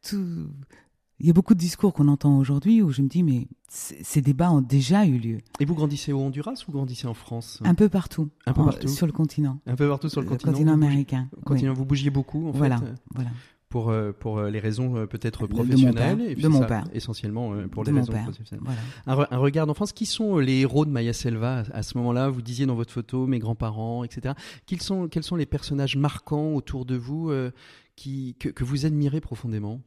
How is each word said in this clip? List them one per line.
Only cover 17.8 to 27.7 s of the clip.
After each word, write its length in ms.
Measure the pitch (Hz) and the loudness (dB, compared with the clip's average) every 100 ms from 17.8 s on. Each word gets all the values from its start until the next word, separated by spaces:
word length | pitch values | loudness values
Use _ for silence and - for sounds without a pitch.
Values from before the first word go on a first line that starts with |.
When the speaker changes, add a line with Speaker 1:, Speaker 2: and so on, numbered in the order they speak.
Speaker 2:
les 60 | 113 | 0
Speaker 1:
De 40 | 143 | 2
mon 40 | |
Speaker 2:
raisons 120 | 120 | 2
Speaker 1:
père, 100 | 113 | -2
Speaker 2:
professionnelles. 400 | 113 104 113 107 | -6 -10 -14 -12
Speaker 1:
voilà. 160 | 117 123 117 - - | -8 -8 -8 -12 -2
Speaker 2:
Un 80 | |
re-, 140 | 131 143 | 0 0
un 80 | 127 | 2
regard 280 | 139 147 151 | 2 2 -2
d'enfance. 260 | 151 208 | -2 -4
Qui 140 | - 214 | -4 -6
sont, 320 | - 220 185 | -2 0 2
euh, 20 | |
les 200 | 131 131 | 2 2
héros 260 | 135 135 156 | 2 2 0
de 40 | |
Maya 220 | 135 117 | 0 -2
Selva 460 | 117 127 113 117 127 107 | -2 -4 -2 -2 -4 -6
à, 60 | - | -6
à 60 | |
ce 160 | 104 127 | -6 -4
moment-là ? 320 | 120 120 135 | -2 0 0
Vous 100 | 127 | -2
disiez 220 | 117 123 | -6 -2
dans 100 | 135 117 | -2 -2
votre 160 | 117 | -4
photo, 340 | - 110 127 131 | -8 -6 -4 -2
mes 120 | 127 | -2
grands-parents, 640 | 110 113 113 110 113 120 | -2 -4 -4 -6 -6 -6
et 40 | 120 | -8
cetera. 240 | - 127 143 - - _ | -8 -8 -8 -12 -20 _
Quels 140 | 175 | -8
sont, 260 | - 190 175 | -4 -4 -2
quels 160 | 170 | -6
sont 140 | 151 175 | -4 -4
les 100 | 143 | -2
personnages 500 | 147 - 139 139 139 | -4 -4 -2 -2 0
marquants 560 | 143 - - 151 151 | 0 -2 -4 -2 0
autour 320 | 151 - 139 127 | -2 -4 -8 -4
de 100 | 127 | -6
vous, 320 | 120 151 160 | -4 -6 -2
euh, 200 | 139 127 123 - | -2 -4 -8 -20